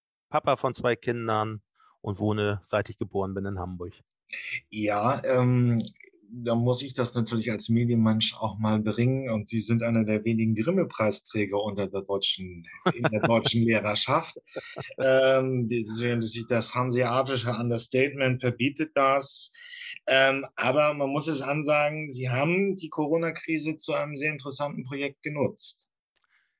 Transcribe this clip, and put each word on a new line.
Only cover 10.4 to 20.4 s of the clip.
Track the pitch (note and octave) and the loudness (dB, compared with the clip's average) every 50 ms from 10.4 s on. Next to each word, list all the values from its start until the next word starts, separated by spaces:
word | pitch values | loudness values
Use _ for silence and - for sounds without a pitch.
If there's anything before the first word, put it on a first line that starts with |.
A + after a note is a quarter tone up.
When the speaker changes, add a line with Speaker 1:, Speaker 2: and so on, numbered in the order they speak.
| A2+ A2 A2 | 2 2 2
Speaker 2:
Grimme-Preisträger | G#2+ G#2+ D#3 F#3+ G3 D#3+ B2 - - A2+ G#2+ G2+ - - - - A2 G#2 F#2+ G2 G2+ | 2 2 2 2 2 0 0 -2 -2 0 0 0 -2 -4 -4 -2 -2 -2 0 0 -2
unter | G#2+ G#2 G2 G2 G2+ F2+ | -2 -2 -2 -4 -4 -4
der | G2 G2 F#2+ | -4 -6 -4
deutschen, | - G2 G2 - - - F#2+ F#2 F2+ F2 E2+ E2 - - - - F3+ - | -2 -2 0 0 0 -2 -2 -6 -10 -12 -14 -16 -18 -20 -4 -2 -2 0
in | - A#2+ | 2 0
der | - A2 G#2+ - | 0 2 2 2
deutschen | A#2+ A#2 A2+ A2+ - - A#2+ A#2 | 4 4 4 2 2 2 4 4
Speaker 1:
<laughs> | |
Speaker 2:
Lehrerschaft. | A2+ A2 G#2 G2 G#2 G#2 - - - C#3 E3 E3 - - - - _ - - - - - - - - - | 4 4 2 2 0 0 0 2 2 2 0 0 -4 -10 -16 -20 _ -14 -12 -12 -10 -12 -12 -12 -10 -6
Ähm, | - C3+ C3 C3 C3+ C3+ C3 C3 C3 C3 C3 C3 B2+ A#2+ A2 | 0 2 4 6 6 6 6 4 4 2 2 0 0 0 0
wir | A#2+ A#2+ G#2 | 0 -2 -2
sehen | G#2+ A2 A2+ A#2+ A#2+ A#2+ A#2 | -2 -4 -2 -2 0 0 0
natürlich | A2+ G#2+ A2 A#2 A2+ | -2 -2 -4 -6 -2
das | - B2 A2+ A2 - - | 0 0 0 0 0 0
hanseatische | B2 B2+ B2+ A#2+ B2 B2 A#2 A#2+ C3 C3+ C3 C3+ A#2+ A2 B2 | 0 0 2 2 2 2 2 2 0 0 0 -2 -2 -2 -2
Understatement | A#2 G#2+ A#2+ A#2+ A#2 A2+ - - - B2+ C3+ C#3 C3+ C#3 C3+ B2+ B2+ B2+ | -2 -2 -2 -2 -2 -2 -2 0 2 2 2 2 0 0 0 0 0 0
verbietet | B2+ B2 A#2+ - A#2+ C#3 C#3 - D#3 D#3 - | 0 -2 0 0 0 -2 0 -2 -4 -2 0
das. | C#3+ C#3 C3+ C3+ C#3 C3+ - - - - - - - - - - - - - - - - | 2 4 4 4 2 2 -2 -4 -6 -8 -10 -12 -18 -20 -18 -16 -14 -14 -14 -14 -8 -2
Ähm, | - C3 C3+ C3+ C3+ C3+ C3+ | 2 4 6 6 6 4 2